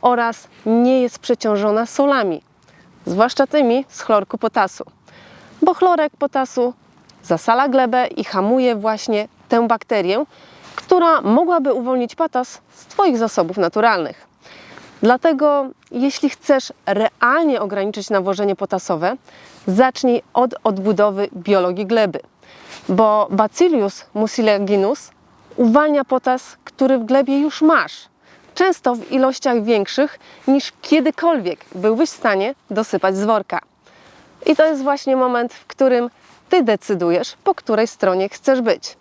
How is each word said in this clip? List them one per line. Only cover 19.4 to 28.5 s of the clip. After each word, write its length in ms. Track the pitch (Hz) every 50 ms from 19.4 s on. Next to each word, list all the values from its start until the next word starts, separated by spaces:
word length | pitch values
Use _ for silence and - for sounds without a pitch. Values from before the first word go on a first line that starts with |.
| - - - - - -
zacznij 540 | 185 196 254 262 254 - - 254 240 240 - _ _
od 220 | - 247 247 - - _
odbudowy 680 | 226 208 190 190 208 214 180 208 208 196 190 202 196 -
biologii 500 | 190 170 190 202 190 180 180 185 180 214
gleby, 340 | 185 226 233 214 196 156 - - - _ _ _ - - - - - - - - -
bo 380 | 185 185 220 220 214 214 208 -
Bacillus 760 | 185 196 220 208 _ - 349 359 320 254 202 196 - - - _ _
mucilaginus 1000 | 208 220 220 - - 233 220 208 196 202 190 208 202 190 202 269 - - - _ _ _ _ _ _ _ _ - -
uwalnia 460 | 247 233 220 285 302 302 294 294 269
potas, 540 | _ 262 254 _ 254 254 254 - - - _ _
który 340 | - _ - 269 262 269 254
w 80 | 226
glebie 340 | 214 254 269 277 247 277 277
już 220 | 285 311 - -
masz, 460 | 311 311 320 269 170 - - - - _ _ _ _ _ - - _ -